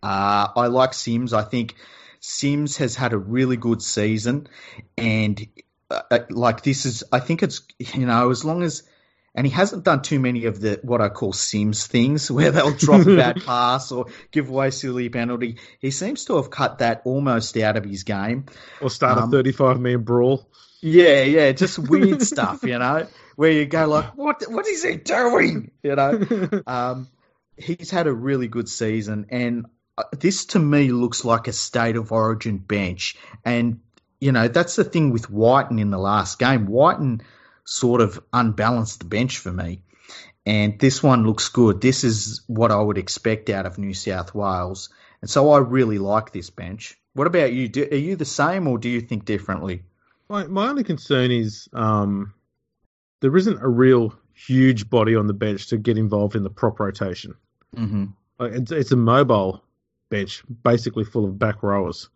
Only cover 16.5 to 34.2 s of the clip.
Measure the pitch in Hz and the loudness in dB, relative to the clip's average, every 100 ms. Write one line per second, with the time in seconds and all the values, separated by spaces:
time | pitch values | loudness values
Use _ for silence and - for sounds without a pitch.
16.5 | - 131 - 117 110 - 131 139 117 110 | -2 -4 0 -2 -2 -2 -2 0 0 -2
17.5 | 113 107 110 101 98 98 101 101 123 139 | -2 0 0 -4 -10 -6 -6 -4 -6 -8
18.5 | - - - 139 - 135 113 117 139 131 | -18 -20 -8 -8 0 2 2 4 4 4
19.5 | 127 135 127 123 123 110 120 123 135 - | 4 2 2 0 -2 0 2 4 2 -4
20.5 | _ _ _ 160 165 175 139 135 156 147 | _ _ _ 4 8 8 8 6 6 4
21.5 | 135 185 - 139 185 196 190 226 - 104 | 4 0 -2 2 4 4 4 0 0 -4
22.5 | - 117 123 123 151 160 - - - 156 | -4 -4 -2 0 -2 -4 -14 -20 0 4
23.5 | 156 147 160 156 151 135 269 294 294 - | 4 2 0 2 2 -2 -6 -4 -4 -4
24.5 | 226 415 349 330 160 - 220 240 240 170 | -6 -4 -4 -4 -6 -4 0 2 2 2
25.5 | 151 - _ 143 139 139 220 196 226 180 | 0 -8 _ -4 0 2 2 0 -2 -2
26.5 | 202 - 127 123 127 131 _ _ _ _ | -4 -4 -4 -4 -6 -12 _ _ _ _
27.5 | _ - 175 165 185 165 120 127 139 120 | _ -10 -8 -4 -2 -2 -2 -2 -2 -4
28.5 | 120 117 - 113 110 104 107 101 127 120 | -6 -8 -4 -4 -2 -4 -8 -6 -4 -4
29.5 | 120 117 _ _ - - 135 165 196 - | -4 -8 _ _ -10 -10 -2 -2 -2 -2
30.5 | 202 151 147 139 123 120 117 120 113 117 | 2 4 4 4 2 0 -2 0 0 0
31.5 | 110 - 120 117 113 113 113 110 110 117 | -8 -4 -2 0 -2 -2 0 0 -2 -4
32.5 | 101 95 104 95 90 - - - - - | -6 -4 -2 -2 -6 -10 -10 -20 -10 -4
33.5 | 120 120 117 _ _ _ _ | 0 0 -4 _ _ _ _